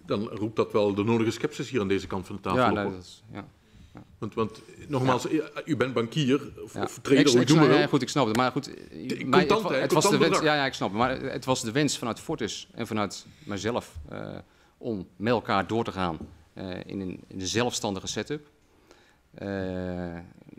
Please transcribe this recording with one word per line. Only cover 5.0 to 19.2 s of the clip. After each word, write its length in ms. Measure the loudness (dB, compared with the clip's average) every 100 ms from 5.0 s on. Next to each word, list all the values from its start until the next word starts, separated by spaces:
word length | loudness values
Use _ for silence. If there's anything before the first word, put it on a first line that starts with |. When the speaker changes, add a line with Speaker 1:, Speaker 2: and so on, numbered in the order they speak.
| 2 2
Speaker 2:
Ja. 60 | 0
Speaker 1:
u, 420 | -2 -2 -8 -4
u 40 | 0
bent 160 | 2
bankier 580 | 0 -2 0 2 2 0 -12
of, 100 | -12
Speaker 2:
Ja. 100 | -6
Speaker 1:
of 160 | -6 -6
trader, 200 | 4 6
Speaker 2:
Ik 60 | 8
s-, 40 |
Speaker 1:
hoe 100 | 6
Speaker 2:
ik 60 | 8
Speaker 1:
noemen 180 | 8 8
Speaker 2:
snap, 120 | 6
Speaker 1:
we 60 |
Speaker 2:
ja, 40 | 4
goed, 120 | 2
ik 80 | 0
snap 180 | 2 2
het. 80 | 4
Maar 160 | 2
goed, 140 | 0 -6
Speaker 1:
De 60 | -12 -16 -12 -8 -6 2
Speaker 2:
mij, 140 | 4
Speaker 1:
contant, 100 | 6
Speaker 2:
het 120 | 2
wa-, 80 | 2 -2
Speaker 1:
hè, 60 |
Speaker 2:
het 100 | 2
was 120 | 4
de 60 | 4
Speaker 1:
contant 20 |
Speaker 2:
wens, 80 | 4 4 4
Speaker 1:
bedrag. 40 |
Speaker 2:
ja, 120 | 4 2
ja, 100 | 0
ik 80 |
snap 160 | -2 -2
het. 80 | 0
Maar 240 | 0 0
het 240 | -6 -6 -2
was 160 | 0
de 100 | 0
wens 260 | 0 0 0
vanuit 220 | -4 -6
Fortis 480 | -6 -6 -6 -8 -14
en 140 | -10 -6
vanuit 380 | -2 -2 -6 -16 -18 -10
mijzelf, 500 | -6 -2 -4 -6 -12 -14
eh, 280 | -12 -12 -12 -16 _ _ _
om 300 | -8 -6 -8 -4
met 180 | 0
elkaar 340 | 0 2 0 0
door 160 | -2
te 80 | -2
gaan, 260 | -2 -4 -4 -10 -18 _
eh, 160 | -14 -10 -10 -10
in 140 | -8
een, 240 | -8 -10 -12
in 120 | -10
een 80 | -4
zelfstandige 600 | 0 0 -2 -4 -4 -6
setup. 400 | -6 -6 -8 -12 _ _ _ _ -20 _ _